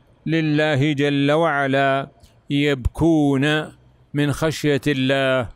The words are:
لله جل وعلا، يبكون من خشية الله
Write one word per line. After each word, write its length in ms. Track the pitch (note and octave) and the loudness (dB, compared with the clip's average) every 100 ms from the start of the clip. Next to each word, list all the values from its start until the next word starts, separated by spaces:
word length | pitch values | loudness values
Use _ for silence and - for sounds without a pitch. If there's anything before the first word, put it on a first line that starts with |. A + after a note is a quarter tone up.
| _ _ - | _ _ -4
لله 680 | D#3+ D#3 D3 D#3 C3+ D3+ | -2 0 0 2 2 0
جل 380 | C#3 C#3+ C#3+ C#3 | 0 0 0 2
وعلا، 800 | D#3 E3 C#3+ C3+ C3+ C#3 C3+ C#3 _ - _ - | 2 0 0 0 0 0 0 -4 _ -20 _ -6
يبكون 1200 | C#3+ D3 C#3 A2 - D#3+ D#3 C#3+ C3+ D3 D3+ D#3 - _ _ _ | -2 0 -2 -4 0 2 2 2 2 0 -2 -4 -16 _ _ _
من 180 | C#3+ D3 | -4 -2
خشية 500 | B2+ D#3+ - D3+ C#3 D3 | 0 -4 -2 -2 0 0
الله 600 | C3+ C3 C#3 C3+ C3 A#2 | -2 0 0 0 0 -2